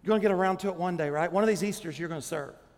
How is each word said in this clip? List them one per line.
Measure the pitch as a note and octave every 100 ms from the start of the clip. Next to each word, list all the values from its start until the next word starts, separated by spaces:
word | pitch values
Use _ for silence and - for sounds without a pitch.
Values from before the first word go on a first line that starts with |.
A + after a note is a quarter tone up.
you're | -
gonna | G#3+
get | G3+
around | F#3 F#3+ F#3
to | G3
it | E3+
one | F3+ F3
day, | D3
right? | D3 E3+
One | F3+
of | A3
these | G3
Easters, | G3+ - E3+ C#3+
you're | E3+
gonna | F#3+
serve. | - D#3+ C#3 - -